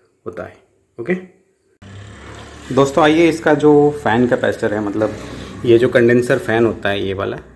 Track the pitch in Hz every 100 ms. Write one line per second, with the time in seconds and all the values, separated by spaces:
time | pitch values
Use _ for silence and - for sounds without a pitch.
0 | _ _ - - 92 - _ _ _ -
1 | - 185 - _ _ _ _ _ - -
2 | - - - - - - - 131 139 170
3 | 156 160 165 160 160 143 151 147 147 147
4 | 110 113 123 127 107 - 110 104 104 107
5 | 107 - - - - - 123 117 123 131
6 | 120 123 123 131 - 113 113 - 101 101
7 | 95 98 101 135 -